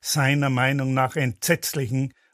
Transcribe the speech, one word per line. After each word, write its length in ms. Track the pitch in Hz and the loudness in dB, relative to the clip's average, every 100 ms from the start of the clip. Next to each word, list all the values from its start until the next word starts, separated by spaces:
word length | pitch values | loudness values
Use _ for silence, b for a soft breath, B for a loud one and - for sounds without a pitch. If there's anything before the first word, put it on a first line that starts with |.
seiner 480 | - 156 135 143 143 | -4 0 2 2 2
Meinung 440 | 127 131 139 131 | 2 2 0 0
nach 220 | 131 127 160 | 0 0 0
entsetzlichen 960 | 127 - - 170 - 151 123 131 135 b b | -4 -2 -2 0 -2 -6 -2 -2 -2 b b